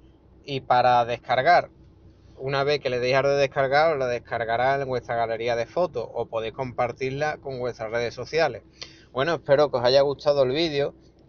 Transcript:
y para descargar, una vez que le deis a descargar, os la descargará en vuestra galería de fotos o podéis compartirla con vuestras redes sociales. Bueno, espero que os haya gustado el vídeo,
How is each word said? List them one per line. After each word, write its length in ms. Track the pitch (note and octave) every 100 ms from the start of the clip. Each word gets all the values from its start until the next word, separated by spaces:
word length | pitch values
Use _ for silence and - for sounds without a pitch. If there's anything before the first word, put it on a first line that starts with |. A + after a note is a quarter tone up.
| - _ _ _
y 180 | - C3+
para 420 | C3 B2 B2 B2
descargar, 640 | A#2 A#2+ - B2 C#3 E3+ C3 - - - - - - -
una 280 | C3+ C#3
vez 160 | C#3 D3
que 100 | C3+
le 80 | B2
deis 160 | B2
a 80 | C3+
descargar, 720 | C#3 C#3+ C#3 D3 C3+ C#3+ D#3+
os 60 | D3
la 100 | B2+
descargará 760 | A#2+ G#2 A#2 A2+ A#2 C3 C#3
en 60 | C3
vuestra 260 | B2+ -
galería 400 | A#2 A2+ A2+ A#2
de 120 | A#2 A2+
fotos 420 | - F3 C3 -
o 140 | - A2+
podéis 280 | A2+ A2
compartirla 840 | G#2+ C3 A#2 B2 A#2+ C3 C#3 D3+ -
con 240 | C#3+ C3
vuestras 320 | B2 A2+ A2
redes 220 | A#2 A#2
sociales. 500 | B2 A#2+ D#3 D#3 G#2+ - _ - - -
Bueno, 220 | B2+ D3
espero 360 | D#3+ - C#3 D3
que 60 | C3
os 80 |
haya 160 | B2 C3+
gustado 420 | C#3+ C3+ D3+ C#3+
el 80 | B2+
vídeo, 440 | C#3 E3+ C#3+ D3 - - _